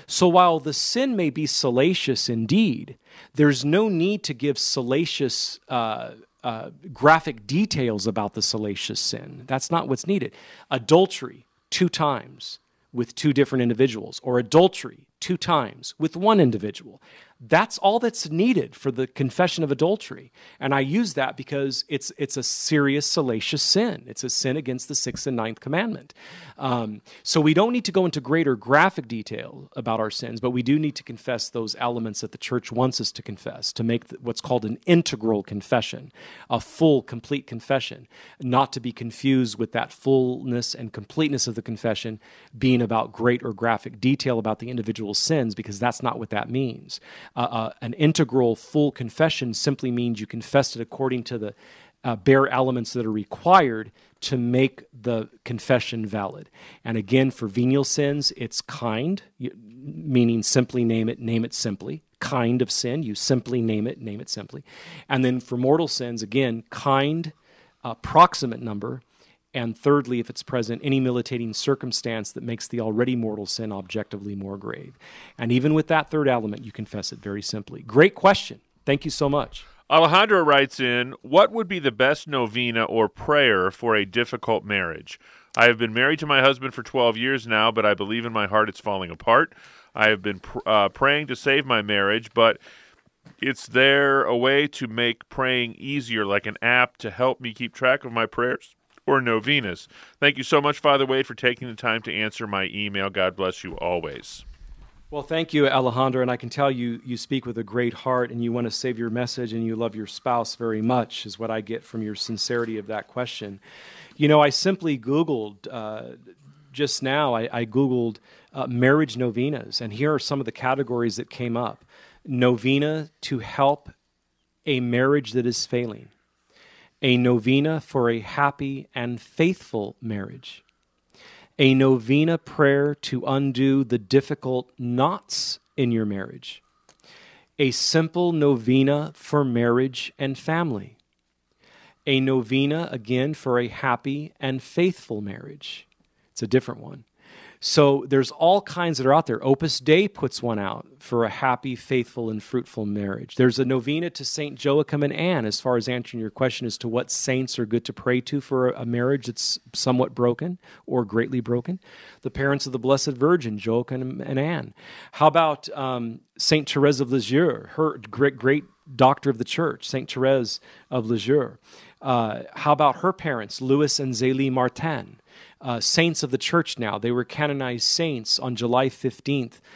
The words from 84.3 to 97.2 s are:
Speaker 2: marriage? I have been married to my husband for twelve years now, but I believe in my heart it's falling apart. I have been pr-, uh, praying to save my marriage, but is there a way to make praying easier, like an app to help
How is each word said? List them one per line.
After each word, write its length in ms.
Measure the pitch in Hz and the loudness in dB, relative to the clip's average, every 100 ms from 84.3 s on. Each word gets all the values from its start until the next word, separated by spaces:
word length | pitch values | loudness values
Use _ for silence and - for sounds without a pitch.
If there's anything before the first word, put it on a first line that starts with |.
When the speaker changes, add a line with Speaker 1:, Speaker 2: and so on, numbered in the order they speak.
| 117 - 110 | -4 -2 -2
Speaker 2:
marriage? 540 | 101 101 87 78 - - - - _ - | 0 -2 -2 -6 -14 -20 -20 -20 _ 6
I 80 | |
have 140 | 120 113 | 6 6
been 140 | 117 | 0
married 280 | 113 135 156 | 0 0 0
to 60 | 151 | 0
my 140 | 139 | 4
husband 320 | 135 131 131 | 4 2 -4
for 120 | - | -10
twelve 320 | 113 135 120 113 | -6 2 2 2
years 280 | 127 135 113 | -2 -2 0
now, 240 | 110 110 | 2 4
but 120 | 110 | 4
I 100 | 104 | 2
believe 300 | 101 101 117 | 2 0 -4
in 80 | 117 | -2
my 140 | 113 98 | -2 0
heart 220 | 107 107 | 2 2
it's 100 | - | -2
falling 320 | 107 95 90 | -6 -4 -6
apart. 420 | 85 - 120 165 - - - _ - | -4 4 4 4 -4 -20 -20 _ 2
I 140 | 110 | 2
have 120 | 104 | 2
been 160 | 104 95 | -2 -8
pr-, 200 | - 120 | -10 -8
uh, 260 | - 107 98 | 2 4 2
praying 360 | - 135 147 147 | 2 0 0 -2
to 80 | |
save 320 | 123 143 139 135 | -4 0 0 2
my 160 | 117 | -2
marriage, 500 | 104 101 98 110 110 | 0 0 2 0 -2
but 240 | 120 113 - - - _ _ _ _ _ _ | 4 4 4 -6 -20 _ _ _ _ _ _
is 240 | 135 131 - | -6 -6 -2
there 560 | - 135 139 139 139 | 4 6 6 4 2
a 140 | 98 120 | 2 2
way 320 | 131 139 147 | 2 4 2
to 180 | - 120 | 0 -8
make 420 | 113 120 117 - | -2 -2 -2 -8
praying 460 | - 131 127 120 | -4 -2 0 -2
easier, 500 | - 135 143 117 113 | -6 -6 -6 -4 -2
like 220 | 98 101 107 | 0 0 -2
an 100 | 104 | -6
app 360 | 117 123 123 _ | 0 2 2 _
to 120 | 110 | -10
help 300 | 95 | -2